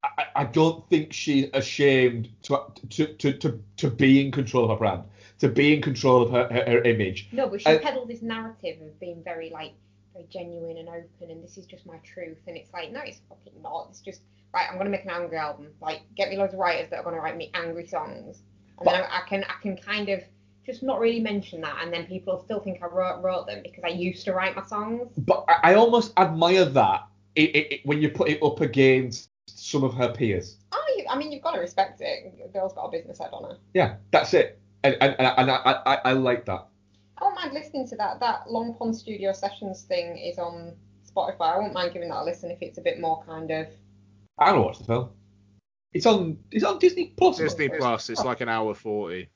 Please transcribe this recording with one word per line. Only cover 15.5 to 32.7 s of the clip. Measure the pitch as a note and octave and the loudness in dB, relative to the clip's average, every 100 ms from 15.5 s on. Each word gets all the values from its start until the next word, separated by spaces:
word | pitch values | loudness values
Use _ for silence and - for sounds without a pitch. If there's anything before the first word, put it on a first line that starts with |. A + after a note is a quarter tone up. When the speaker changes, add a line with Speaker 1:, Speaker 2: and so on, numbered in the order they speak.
| C#3+ D3 _ | -10 -18 _
Speaker 2:
Like, | D#3+ D#3 _ | -10 -10 _
get | - G3 | -6 -4
me | G3 | -2
loads | G3 | -4
of | F#3 | -2
writers | F3+ E3 E3 | -2 -2 -4
that | E3+ | -8
are | |
gonna | F3 E3 | -6 -6
write | D#3 D#3+ | -6 -8
me | D#3+ | -8
angry | F3 E3+ E3+ E3 | -8 -8 -10 -8
songs, | E3+ D3+ - - - _ _ _ - | -8 -8 -14 -18 -20 _ _ _ 0
and | |
Speaker 1:
But | F3 | 2
Speaker 2:
then | - | 2
I, | - F3+ | -2 -6
I | - | -4
can, | G3 | -6
I | G3 - | -6 -8
can | G3+ F#3+ | -8 -8
kind | - G#3 G3+ | -6 -6 -4
of | F#3+ - _ _ _ | -4 -6 _ _ _
just | - B3 | -14 -8
not | C4 A#3 | -4 0
really | A#3 A#3 | 0 0
mention | A3 G3+ F#3+ E3+ | -2 -4 -6 -10
that, | D#3 C#3+ | -10 -8
and | E3+ | -6
then | E3+ E3+ | -8 -8
people | F#3 F#3+ F#3 | -10 -6 -6
still | - G#3 | -4 -6
think | G3+ F3 | -6 -8
I | F3 | -6
wrote, | F3+ F#3 F3+ | -2 -2 -2
wrote | F#3 F#3 - | -2 -2 -6
them | G3 | -12
because | - - | -12 -8
I | F3 | -6
used | E3+ F3+ F#3 | -4 -4 -4
to | - | -4
write | F#3 F#3+ F#3+ | -2 -2 -4
my | |
songs. | - G#3 G#3+ A#3 A#3+ - | -8 -8 -6 -6 -8 -8
Speaker 1:
But | A#2+ - - | 0 2 6
I, | E3 E3 | 6 8
I | |
almost | G3 A#3 A#3 A3 - | 10 8 6 4 4
admire | F3+ D#3+ E3+ F#3+ | 4 4 6 6
that | E3 C3+ G2 F#2+ - _ _ | 6 6 4 4 -4 _ _
it, | - D#3 | 2 4
it, | D3+ D3 | 4 0
it, | C#3+ | -6
when | C#3 D3+ | -2 2
you | D3+ | 2
put | - D#3+ | 2 0
it | D3+ | 2
up | D3+ D3 | 0 2
against | D3+ C3+ C3+ C3 B2+ A2 - _ - | 0 6 6 6 2 -8 -16 _ -20
some | - - D3 | -16 -4 -2
of | C3 | 0
her | A#2 B2 | 0 -2
peers. | - A2+ F2+ F2 - _ | 0 0 0 -4 -18 _
Speaker 2:
Oh, | B4 D#5 A4+ | -6 -2 -2
you, | - | -2
I | C4 | -6
mean, | D4+ | -6
you've | C#4 | -6
gotta | D#4+ C4 | -6 -4
respect | F3 - F#3+ - | -6 -2 -4 -4
it. | - - F#3+ - | -8 -8 -10 -18
The | E3+ G3 | -10 -6
girl's | F#3+ | -6